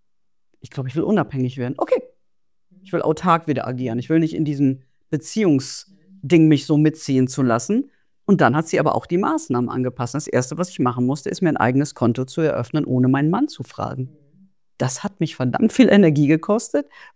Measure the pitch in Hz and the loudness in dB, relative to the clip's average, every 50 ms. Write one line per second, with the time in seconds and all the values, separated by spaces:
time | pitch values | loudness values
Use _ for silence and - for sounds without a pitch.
0 | _ _ _ _ _ _ _ _ _ _ _ _ - - - 143 131 131 117 160 | _ _ _ _ _ _ _ _ _ _ _ _ -20 -12 -10 -8 -8 -4 -4 -2
1 | - 180 220 185 131 - 139 131 127 127 131 135 120 127 - - 277 - 508 - | 0 2 2 0 0 -2 -2 -4 -4 -4 -4 -4 -6 -6 -4 -4 -2 0 0 -2
2 | - - _ _ _ _ _ _ _ _ _ _ _ _ _ _ - - - - | -2 -6 _ _ _ _ _ _ _ _ _ _ _ _ _ _ -10 -6 -4 -2
3 | - 147 160 160 175 180 165 165 - 151 139 123 110 117 127 123 127 117 117 123 | -2 -2 -2 -2 0 0 0 0 0 -2 -4 -4 -4 -6 -6 -6 -6 -6 -6 -6
4 | 127 - 160 165 165 160 - - 156 147 147 139 143 135 135 135 - _ _ _ | -2 0 2 2 2 0 -2 -2 -2 -2 0 2 2 2 0 -2 -8 _ _ _
5 | _ _ 160 147 - - - 220 208 175 143 131 131 - - - - _ _ _ | _ _ -6 -6 -6 -6 -2 0 2 2 2 2 0 -4 -8 -10 -12 _ _ _
6 | _ _ - - - 131 175 160 160 156 147 139 - - 156 147 151 156 151 - | _ _ -18 -14 0 2 4 6 6 6 4 4 2 2 2 2 4 2 0 -2
7 | - - 135 131 131 123 - 147 131 120 113 120 - - 208 254 277 - _ _ | -4 -2 0 2 0 0 0 0 0 2 2 0 0 0 -2 -2 -2 -4 _ _
8 | _ _ _ _ _ - 196 190 151 117 147 156 165 - - - 151 151 - - | _ _ _ _ _ 2 2 4 4 4 2 2 0 0 0 0 0 0 0 -2
9 | - - 170 180 220 - - 311 - - 127 123 123 - - 127 127 127 120 - | -2 -2 -2 0 2 0 0 -2 -2 -2 -2 -2 -2 -2 -2 -4 -4 -4 -4 -6
10 | 123 117 - 151 - - - 123 127 - 151 - 180 - - - 135 127 120 123 | -6 -6 -6 -6 -4 -2 -2 -2 -2 -2 -4 -6 -6 -6 -4 -2 -2 -2 0 0
11 | 123 127 139 - - - - - 190 160 143 - - 120 127 139 151 - - - | 0 -2 -2 -4 -4 -6 -4 -2 0 0 0 2 0 2 2 0 0 -2 -2 -2
12 | 123 117 117 127 131 - - 165 160 147 - - 120 - - 156 - - 127 127 | 0 0 0 -2 -4 -6 -4 -2 -2 -2 -2 -2 -4 -4 -4 -4 -2 -2 0 0
13 | 127 127 131 139 151 156 185 233 294 302 - - - - - - - - - 131 | 2 2 2 2 0 0 0 0 -2 -4 -4 -8 -16 -14 -10 -10 -10 -8 -8 -8
14 | 131 131 - _ _ _ _ _ - _ _ _ _ _ _ - 127 127 - - | -10 -12 -14 _ _ _ _ _ -20 _ _ _ _ _ _ -6 -4 -4 -4 -6
15 | - 202 - - 165 147 - - 131 127 117 - 226 220 - - 247 - 202 202 | -8 -10 -6 -6 -6 -6 -4 -4 -4 -4 0 0 0 2 4 4 6 6 8 6
16 | 196 160 147 147 147 139 160 160 - - 208 240 - - - 285 285 - - - | 6 6 4 4 4 4 2 2 2 0 -2 -2 -2 -2 -4 -4 -4 -6 -10 -20
17 | - - _ | -20 -20 _